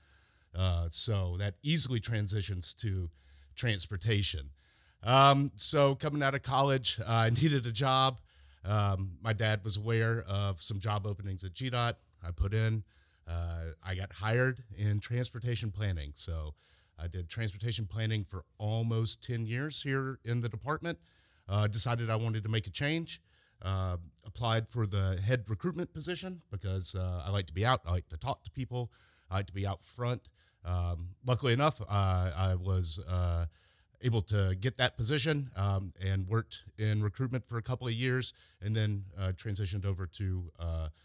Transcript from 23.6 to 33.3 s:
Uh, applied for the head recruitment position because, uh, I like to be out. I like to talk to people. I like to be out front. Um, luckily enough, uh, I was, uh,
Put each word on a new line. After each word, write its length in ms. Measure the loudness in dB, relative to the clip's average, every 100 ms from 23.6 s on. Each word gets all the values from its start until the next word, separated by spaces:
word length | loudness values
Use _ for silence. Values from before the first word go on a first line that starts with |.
Uh, 360 | -2 0 0 -2 -6 -18 -16
applied 420 | -4 2 2 0
for 180 | -2 0
the 340 | 2 2 2
head 240 | 2 0 0
recruitment 460 | -4 -2 -2 -6
position 480 | -6 -6 -6 -6 -10 -10
because, 420 | -8 -2 -2 -2
uh, 300 | -2 -2 -2 -2
I 40 |
like 180 | -2 -2
to 60 |
be 120 | 0 2
out. 160 | 2 2
I 60 |
like 180 | -2 -2
to 80 | -6
talk 260 | -4 -4
to 80 | -6
people. 400 | -8 -6 -4 -6 _ _ _ -6
I 40 | -4
like 120 | -4
to 60 |
be 120 | -4 -4
out 180 | -4
front. 460 | -8 -6 -4 -4 -6 _ _ _ -4
Um, 440 | 0 0 -2 -6 -8 0
luckily 280 | 2 4
enough, 260 | 4 4 2
uh, 500 | -2 2 4 4 2 2
I 200 | 0 0
was, 440 | 0 0 0 -4 -2
uh, 380 | 0 2